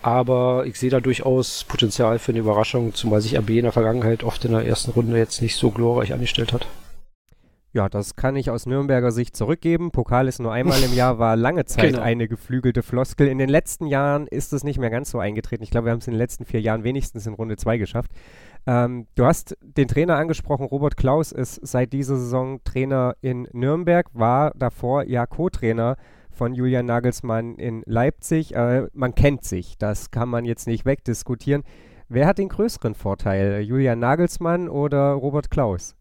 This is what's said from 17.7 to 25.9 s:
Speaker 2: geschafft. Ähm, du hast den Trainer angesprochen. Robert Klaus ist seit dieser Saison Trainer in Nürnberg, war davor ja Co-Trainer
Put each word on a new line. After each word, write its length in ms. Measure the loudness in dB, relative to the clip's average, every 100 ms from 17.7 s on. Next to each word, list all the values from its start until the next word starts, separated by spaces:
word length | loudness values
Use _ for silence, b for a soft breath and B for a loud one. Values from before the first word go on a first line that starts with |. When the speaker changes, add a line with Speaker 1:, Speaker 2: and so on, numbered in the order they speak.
| -2
Speaker 2:
geschafft. 360 | -2 -4 -6 B B B B B
Ähm, 440 | 0 2 2 -4 -6 2
du 80 |
hast 320 | 4 4 -4 -16
den 280 | -6 0 2
Trainer 260 | 2 2
angesprochen. 520 | 2 0 -4 -2 -4 -2
Robert 300 | -2 -2 2
Klaus 360 | 2 2 0
ist 340 | -4 -6 -8 -4
seit 260 | -2 0
dieser 240 | -2 -2 -2
Saison 440 | -2 -2 -4 -6
Trainer 540 | -6 -2 0 2 0 -2
in 260 | -6 -6 -8
Nürnberg, 540 | -4 0 0 2 2 0
war 400 | 0 2 4 2
davor 480 | 0 -6 -4 -2 -2
ja 240 | 0 -2 -2
Co-Trainer 680 | -2 -4 -2 0 0 0